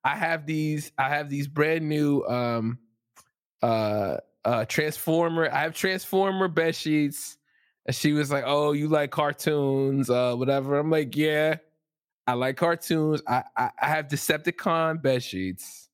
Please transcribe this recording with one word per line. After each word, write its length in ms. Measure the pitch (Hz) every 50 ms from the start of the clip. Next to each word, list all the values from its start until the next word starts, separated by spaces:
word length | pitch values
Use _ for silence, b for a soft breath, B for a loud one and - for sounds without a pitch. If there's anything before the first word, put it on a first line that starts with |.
| -
I 120 | 135 147
have 300 | 220 180 165 165 160 147
these, 440 | 151 160 156 156 151 151 147 147 - _
I 120 | - 135 135
have 200 | 147 147 151 143
these 180 | 139 143 143
brand 400 | 139 151 147 147 156 160 165 160
new, 360 | 151 151 151 147 147 143 139 -
um, 560 | - 123 123 123 120 117 117 110 113 120 123 _ _ _ _ _ _ _ - _ _ _ _ _ _ _ _
uh, 560 | - 120 113 110 110 104 107 104 98 95 65 - - _ _ _ -
uh, 200 | 113 120 113 113
Transformer. 840 | - - - 151 151 156 - - 165 160 165 170 165 165 165 160 147
I 80 | 143 139
have 140 | 151 165 160
Transformer 720 | - - 190 190 190 - - 190 190 196 196 190 190 190
bed 280 | 180 160 165 165 165 160
sheets, 640 | - - 160 151 151 147 143 143 - - - - _ _ _ _ _ _ _ _ _ _
and 100 | - 127
she 180 | - - 147 147
was 180 | 151 147 139
like, 120 | 143 139 123
"Oh, 240 | 127 143 147 147 147
you 160 | 147 147 151
like 240 | 151 160 151 147 139
cartoons, 960 | - - 147 147 139 - - 156 151 147 139 139 135 135 139 135 139 135 131 123
uh, 240 | 123 123 123 123 120
whatever." 440 | 120 127 131 139 139 135 139 143 143
I'm 100 | 147 156
like, 260 | 160 156 147 123 -
"Yeah, 420 | 147 151 156 151 151 156 156 156 160 _ _ _ _ _ _ _ _ _ _ _ _ _
I 80 | - 123
like 240 | 120 127 131 135
cartoons. 640 | - 175 170 170 170 - - 165 160 156 156 151 147 -
I, 160 | - 123 127 - - _
I, 140 | - 127 - - -
I 60 | - 143
have 180 | 156 156 151
Decepticon 920 | 139 143 147 - - 156 151 156 175 170 - - 196 165 165 160 160 160 160
bed 200 | 139 135 131 123
sheets 680 | 123 - 101 92 95 95 92 - - - - - - _